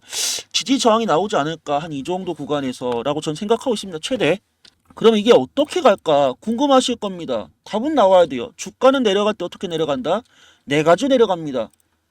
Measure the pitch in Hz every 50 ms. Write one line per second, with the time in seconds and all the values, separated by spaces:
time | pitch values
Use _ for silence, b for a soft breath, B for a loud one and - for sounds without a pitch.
0 | B B B B B B B B B B - - - 233 277 226 - 226 214 226
1 | 226 185 147 170 202 208 214 151 139 156 165 160 _ 147 143 143 170 165 147 135
2 | 131 170 185 190 185 175 165 - 139 120 151 143 135 127 120 - 131 123 120 117
3 | 113 143 147 156 - 160 151 - 208 214 233 220 - 269 226 - 202 190 156 156
4 | - - 262 208 160 147 180 214 _ _ _ _ _ _ _ _ _ _ _ -
5 | 202 226 226 208 202 240 208 135 131 - _ 269 302 - - 359 269 233 196 -
6 | - 160 143 143 143 131 127 - - 214 233 226 294 277 269 262 - 254 233 -
7 | 214 196 185 170 160 135 123 107 82 73 _ _ _ - 190 214 254 311 311 254
8 | 202 190 190 180 175 156 135 120 113 - - - - 185 - _ 240 262 269 277
9 | 240 202 190 208 208 214 208 - 175 175 - - 202 175 165 160 160 147 139 131
10 | 117 151 185 233 - b b b b b b b b - 143 156 151 165 180 180
11 | 185 233 269 233 226 185 180 165 160 143 127 120 107 - _ _ _ _ _ _
12 | _ _